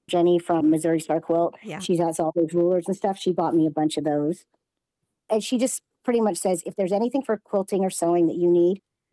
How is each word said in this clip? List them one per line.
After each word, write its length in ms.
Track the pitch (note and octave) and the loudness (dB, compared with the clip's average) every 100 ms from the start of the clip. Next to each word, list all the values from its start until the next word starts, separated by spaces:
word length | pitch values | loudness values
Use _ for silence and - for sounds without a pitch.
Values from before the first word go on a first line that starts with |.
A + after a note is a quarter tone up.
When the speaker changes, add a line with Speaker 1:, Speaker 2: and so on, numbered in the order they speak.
| _ | _
Speaker 1:
Jenny 300 | F3+ F3 F3 | 2 4 2
from 320 | E3+ E3+ D#3 | 2 0 2
Missouri 300 | D#3 E3 E3 | 2 0 -2
Star 200 | - D#3 | 0 -4
Quilt. 360 | - E3 E3+ - | 0 0 0 -4
Speaker 2:
Yeah. 160 | G#3+ D#3 | -12 -10
Speaker 1:
She 180 | F#3+ E3+ | -2 0
has 220 | E3+ D#3+ | 0 0
all 120 | D#3+ E3+ | -2 0
those 180 | D#3+ | 0
rulers 340 | F3 F3 F3+ E3+ | 0 2 0 -2
and 80 | F#3+ | -4
stuff. 220 | G3+ F#3+ | -4 -4
She 140 | - | -4
bought 220 | F3 E3 E3+ | -2 0 2
me 100 | D#3 | 2
a 60 | |
bunch 260 | D3+ D#3 D3+ | 0 -2 -2
of 60 | |
those. 420 | D3 D3 D3 F3+ _ _ _ _ _ _ _ _ _ | -2 0 -2 -4 _ _ _ _ _ _ _ _ _
And 140 | A3 | -4
she 140 | - B3+ | -2 -2
just 240 | B3+ - - _ | -2 -4 -12 _
pretty 180 | - A#3 | -2 0
much 160 | A3 F3 | 0 0
says, 240 | G3+ F3+ - | -2 -2 -4
"If 100 | F#3 | -4
there's 160 | F#3 | -2
anything 320 | G3+ A#3+ C4+ | 0 0 -2
for 140 | C4 G#3+ | -4 -6
quilting 460 | _ G3+ F#3+ G3 | _ -4 -2 -2
or 60 | F#3+ | -2
sewing 380 | - E3+ F3 E3 | -2 0 2 2
that 100 | E3 | 2
you 120 | F3 | 2
need, 300 | F3 F3 G3 _ _ _ | 4 4 0 _ _ _